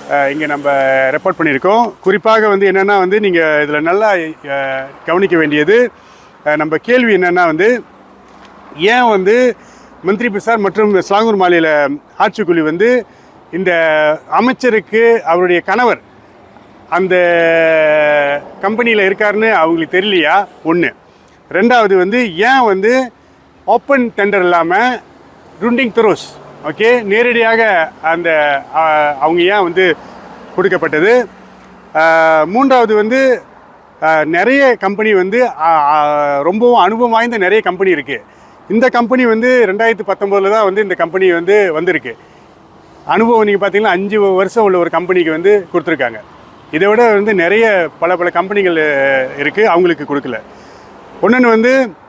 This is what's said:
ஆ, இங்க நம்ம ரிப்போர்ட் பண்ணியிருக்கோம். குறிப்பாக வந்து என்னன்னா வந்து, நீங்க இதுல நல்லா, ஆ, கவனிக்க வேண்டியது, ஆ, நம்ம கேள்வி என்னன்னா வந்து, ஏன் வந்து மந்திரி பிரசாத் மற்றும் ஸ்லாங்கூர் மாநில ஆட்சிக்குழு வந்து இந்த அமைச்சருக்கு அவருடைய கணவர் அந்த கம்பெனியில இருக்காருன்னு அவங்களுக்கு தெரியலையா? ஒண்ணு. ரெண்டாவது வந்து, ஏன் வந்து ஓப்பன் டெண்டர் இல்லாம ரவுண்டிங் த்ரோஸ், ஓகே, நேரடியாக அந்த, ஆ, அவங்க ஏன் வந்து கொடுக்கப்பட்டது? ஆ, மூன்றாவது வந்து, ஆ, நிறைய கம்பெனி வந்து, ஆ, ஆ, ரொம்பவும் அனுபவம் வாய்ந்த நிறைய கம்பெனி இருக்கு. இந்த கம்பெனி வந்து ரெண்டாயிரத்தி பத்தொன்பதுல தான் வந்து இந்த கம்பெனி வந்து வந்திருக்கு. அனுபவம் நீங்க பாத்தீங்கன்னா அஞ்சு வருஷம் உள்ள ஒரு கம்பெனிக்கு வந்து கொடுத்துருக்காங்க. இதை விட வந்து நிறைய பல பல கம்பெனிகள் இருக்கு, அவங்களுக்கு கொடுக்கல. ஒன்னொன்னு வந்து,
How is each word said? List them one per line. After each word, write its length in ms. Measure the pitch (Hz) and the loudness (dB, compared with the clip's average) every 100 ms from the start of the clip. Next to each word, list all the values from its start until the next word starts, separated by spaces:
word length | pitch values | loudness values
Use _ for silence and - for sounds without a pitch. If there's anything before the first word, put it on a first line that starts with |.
| - | -4
ஆ, 160 | 143 139 | -2 -2
இங்க 180 | 147 151 | -4 -6
நம்ம 260 | 147 143 139 135 135 135 | -4 -2 0 0 0 0
ரிப்போர்ட் 300 | 143 190 175 | -2 -4 -2
பண்ணியிருக்கோம். 540 | 156 135 185 220 233 - | -2 0 0 0 0 -4
குறிப்பாக 480 | 185 196 220 220 214 | -2 0 2 2 2
வந்து 240 | 196 202 | 2 0
என்னன்னா 260 | 190 196 202 | 0 0 0
வந்து, 200 | 185 214 | 0 0
நீங்க 440 | 202 170 160 151 147 | 0 0 0 0 0
இதுல 160 | 151 | -2
நல்லா, 340 | 165 196 214 185 160 151 147 | -2 0 0 -2 -4 -12 -8
ஆ, 340 | 139 135 135 135 - - | -6 -4 -6 -10 -12 -4
கவனிக்க 320 | 175 196 170 | 0 2 0
வேண்டியது, 540 | 151 147 151 226 240 - - - - - 151 | 0 0 2 2 0 -4 -20 -20 -20 -10 -4
ஆ, 80 | 151 | -2
நம்ம 220 | 156 156 | -2 -4
கேள்வி 380 | - 254 240 190 | 0 0 2 2
என்னன்னா 300 | 180 180 175 | 2 2 0
வந்து, 380 | 156 208 240 - - - - - - - - - 147 | 2 0 0 -6 -20 -20 -20 -20 -20 -20 -20 -18 -4
ஏன் 320 | 190 247 240 | 0 2 2
வந்து 460 | 196 185 240 254 - - - - - | 2 2 2 0 -2 -12 -20 -20 -8
மந்திரி 260 | 170 208 240 | -4 -2 -4
பிரசாத் 300 | 196 220 226 | -4 -2 0
மற்றும் 420 | 196 190 214 190 | 0 0 0 0
ஸ்லாங்கூர் 340 | - 202 226 202 | 0 0 2 2
மாநில 520 | 180 170 160 151 143 147 - - | 2 2 2 2 0 -4 -10 -2
ஆட்சிக்குழு 400 | 208 220 175 165 | -2 -2 -2 0
வந்து 460 | 156 175 226 247 196 - - - - | 0 0 0 0 -4 -16 -20 -20 -12
இந்த 200 | 170 190 170 160 156 151 156 - | -6 -2 0 2 2 0 -2 -4
அமைச்சருக்கு 920 | 170 240 247 254 214 - 220 233 226 | -2 0 0 -2 -2 -2 0 2 2
அவருடைய 380 | 165 175 180 175 | 0 0 0 0
கணவர் 460 | - 208 247 139 - - - - - - - - - | -2 0 0 -2 -8 -20 -20 -20 -20 -20 -20 -20 -6
அந்த 260 | 170 185 180 175 170 165 165 160 160 156 151 147 147 143 143 - - | -4 0 0 2 2 2 2 2 2 2 2 2 0 -2 -4 -8 -8
கம்பெனியில 500 | 196 220 233 214 196 | -6 -2 0 0 0
இருக்காருன்னு 400 | 202 214 208 220 | 0 -2 0 0
அவங்களுக்கு 460 | 196 160 165 156 180 | 2 0 -2 -2 -2
தெரியலையா? 500 | 208 185 151 190 196 - 156 | 0 0 2 0 -2 -8 -4
ஒண்ணு. 300 | 175 135 - _ _ _ _ - | -2 -2 -6 _ _ _ _ -6
ரெண்டாவது 460 | 156 233 247 208 190 | -2 2 2 2 2
வந்து, 400 | 180 247 233 160 | 2 0 -2 -2
ஏன் 260 | 233 269 233 | 0 2 2
வந்து 460 | 190 214 254 247 - _ _ _ _ - | 0 0 0 -2 -10 _ _ _ _ -2
ஓப்பன் 460 | 226 - 277 240 - | -2 0 -2 -2 -2
டெண்டர் 220 | 202 196 | -2 0
இல்லாம 600 | 180 175 165 190 240 226 - - - - - - | 0 0 0 0 0 -4 -10 -20 -20 -20 -20 -6
ரவுண்டிங் 300 | 226 240 240 226 | -4 -2 -2 0
த்ரோஸ், 420 | 220 160 - - - - 151 | 0 0 -6 -20 -20 -14 -10
ஓகே, 380 | 156 226 247 | -2 0 0
நேரடியாக 880 | 208 214 240 233 226 226 220 180 160 - | 0 0 0 0 0 2 2 0 -2 -4
அந்த, 600 | 156 170 170 156 147 139 127 151 | -4 -2 0 0 0 -2 -4 -2
ஆ, 320 | 160 151 147 135 | 0 0 0 -2
அவங்க 220 | 151 175 | -2 0
ஏன் 220 | 175 208 | 0 0
வந்து 320 | 175 170 180 147 - - - - - - | -2 0 0 -2 -8 -20 -20 -20 -12 -4
கொடுக்கப்பட்டது? 720 | 185 180 160 151 196 247 214 - - - - - - 156 | -2 -2 -2 0 2 2 0 -10 -20 -20 -20 -20 -8 0
ஆ, 480 | 165 160 160 160 156 | 2 2 2 2 0
மூன்றாவது 480 | 220 269 254 220 214 | 0 2 2 2 0
வந்து, 460 | 214 262 262 208 - - - - - - | 0 0 0 -2 -6 -20 -20 -20 -20 -4
ஆ, 220 | 160 160 | 0 0
நிறைய 520 | 151 170 220 277 269 226 | 0 0 0 2 2 0
கம்பெனி 380 | 196 202 220 | -2 -2 0
வந்து, 340 | 196 185 233 240 | 0 0 0 -2
ஆ, 320 | 156 165 160 143 | -2 0 2 2
ஆ, 480 | 151 147 147 147 143 | 2 0 0 0 -2
ரொம்பவும் 380 | 156 214 240 240 | -2 0 2 4
அனுபவம் 320 | 180 226 240 | 2 0 -2
வாய்ந்த 260 | 226 233 233 | 0 -2 -2
நிறைய 240 | 185 214 | 0 0
கம்பெனி 300 | 208 180 190 | 0 -2 0
இருக்கு. 320 | 151 135 123 - - - - - | -2 -4 -12 -12 -20 -20 -20 -4
இந்த 200 | 214 262 | 0 0
கம்பெனி 360 | 247 233 254 240 | 0 0 0 0
வந்து 400 | 220 247 254 208 | 0 0 2 0
ரெண்டாயிரத்தி 320 | 202 226 208 202 | 0 -2 -2 -4
பத்தொன்பதுல 420 | 190 202 196 196 | -4 -2 0 0
தான் 140 | 220 | 0
வந்து 180 | 196 196 | 0 0
இந்த 140 | 202 175 | -2 -2
கம்பெனி 360 | 165 185 185 | -2 0 0
வந்து 420 | 170 175 208 190 | 0 2 2 2
வந்திருக்கு. 440 | 156 160 156 120 113 - - - - - - - - - | -2 -2 -4 -6 -16 -20 -20 -20 -20 -20 -20 -20 -14 -4
அனுபவம் 400 | 180 226 226 208 | -2 2 2 0
நீங்க 240 | 196 196 | 0 -2
பாத்தீங்கன்னா 140 | 202 | -2
அஞ்சு 380 | 214 180 196 214 | 0 -2 -2 0
வருஷம் 420 | 202 190 190 233 | 0 0 -2 0
உள்ள 140 | 202 180 | 0 2
ஒரு 120 | 175 | 0
கம்பெனிக்கு 420 | 165 180 185 160 | 0 -2 0 0
வந்து 360 | 160 190 208 170 | 0 2 0 0
கொடுத்துருக்காங்க. 460 | 175 156 151 123 110 - - - - - | -4 -2 -4 -4 -6 -18 -20 -20 -20 -8
இதை 160 | 156 202 | -2 0
விட 260 | 220 233 | 2 2
வந்து 200 | 208 208 | 2 0
நிறைய 560 | 196 170 214 226 190 160 - | 0 0 2 2 0 -2 -4
பல 160 | 170 175 | -2 -2
பல 140 | 175 | -2
கம்பெனிகள் 1000 | 170 185 202 185 160 151 139 135 135 131 139 | -2 -2 -2 0 0 0 0 0 0 -2 -4
இருக்கு, 320 | 147 196 214 | -4 0 2
அவங்களுக்கு 460 | 170 180 147 143 143 | 2 2 -2 -4 -6
கொடுக்கல. 240 | 131 113 - - - - - - - - | -6 -10 -12 -20 -20 -20 -20 -20 -20 -4
ஒன்னொன்னு 200 | 196 247 | 0 2
வந்து, 480 | 240 220 240 269 240 160 | 4 2 2 0 -2 -8